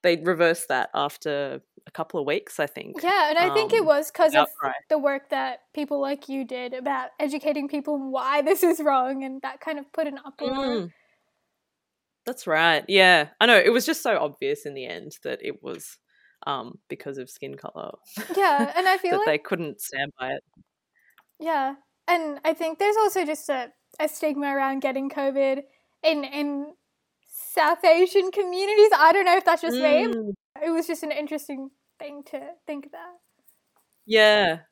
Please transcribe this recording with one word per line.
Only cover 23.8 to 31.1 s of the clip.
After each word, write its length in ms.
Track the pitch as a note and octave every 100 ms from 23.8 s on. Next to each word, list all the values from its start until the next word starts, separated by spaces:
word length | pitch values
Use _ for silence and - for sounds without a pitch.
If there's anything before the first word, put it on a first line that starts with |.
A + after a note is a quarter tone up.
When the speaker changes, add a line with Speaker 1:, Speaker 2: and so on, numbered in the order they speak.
| _ -
Speaker 2:
a 80 | D#4
stigma 380 | - D#4 C#4+ C#4+
around 280 | C#4 C4+ C4+
getting 280 | C4+ C4 C4+
covid 540 | D4 C#4 C4+ C4+ C4+ C#4 _ _ _
in, 200 | D#4 D4+ C4+
in 480 | C#4+ D4 C#4+ D4 E4+ _ _ _ _ _
South 540 | - - - D4+ E4+ F4+
Asian 460 | E4 F4+ G4 F#4
communities. 580 | F#4+ F#4 F4+ G4 G#4+ G#4 F4+
I 160 | D#4+
don't 120 | F#4 F#4
know 120 | F#4
if 80 | F4+
that's 160 | E4
just 160 | E4 B3
me. 300 | D4 D4 B3
Speaker 1:
Mm. 260 | A3+ G#3+ G3 _ -
Speaker 2:
It 60 | D#4
was 140 | E4 E4
just 160 | D#4+
an 80 | D4+